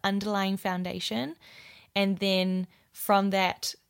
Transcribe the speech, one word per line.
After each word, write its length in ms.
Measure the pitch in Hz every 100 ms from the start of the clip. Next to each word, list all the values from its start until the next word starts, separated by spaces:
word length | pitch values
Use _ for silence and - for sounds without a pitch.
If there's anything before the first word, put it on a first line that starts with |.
underlying 540 | 196 202 202 202 190 190
foundation, 760 | 196 185 180 185 - 220 269 339 - - - - - 196
and 220 | 196 190
then 480 | 196 185 185 185 185 _ _
from 380 | - - 202 196
that 440 | 190 185 - - - _